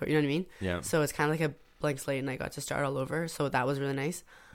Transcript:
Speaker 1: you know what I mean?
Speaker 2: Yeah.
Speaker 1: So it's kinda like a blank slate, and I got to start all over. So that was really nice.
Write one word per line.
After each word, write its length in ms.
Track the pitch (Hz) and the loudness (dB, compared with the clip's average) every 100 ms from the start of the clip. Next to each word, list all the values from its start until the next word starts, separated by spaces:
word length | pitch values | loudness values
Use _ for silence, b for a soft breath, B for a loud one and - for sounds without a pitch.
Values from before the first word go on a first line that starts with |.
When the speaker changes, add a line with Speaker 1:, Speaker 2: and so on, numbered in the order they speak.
Speaker 1:
you 60 | - | 2
know 60 | 151 | 4
what 40 | |
I 40 | 143 | 4
mean? 180 | 151 185 B | 2 -2 B
Speaker 2:
Yeah. 200 | 95 87 | -2 -2
Speaker 1:
So 220 | - 165 | 2 2
it's 100 | 147 | 2
kinda 180 | - 151 | 2 2
like 100 | 156 | 2
a 120 | 156 - - - | 0 -2 -16 -4
blank 180 | 151 139 | -2 -2
slate, 200 | - 139 | -2 -2
and 100 | 135 | -2
I 60 | 131 | -4
got 160 | - | -6
to 80 | - | -6
start 220 | - 139 | -4 -2
all 120 | 143 139 | 0 -2
over. 320 | 135 151 165 | -2 -2 -2
So 200 | - 143 | -2 0
that 160 | 135 127 | 2 2
was 120 | 139 | 0
really 140 | 139 | -2
nice. 300 | 135 143 180 - B B | -2 -2 -4 -10 B B